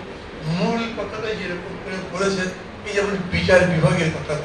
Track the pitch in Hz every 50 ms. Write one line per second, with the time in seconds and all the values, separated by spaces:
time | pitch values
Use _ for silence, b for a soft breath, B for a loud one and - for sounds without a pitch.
0 | - - - - - - - - 156 156 170 185 214 233 233 233 226 226 - 214
1 | 196 190 214 214 220 220 202 180 185 175 175 175 180 185 170 165 - 196 190 180
2 | 170 165 165 185 196 196 190 180 180 180 - - - - - - - 208 202 202
3 | 196 196 196 175 - - - 170 - 190 185 180 180 170 165 160 160 185 - 165
4 | 160 - 147 - - - 151 -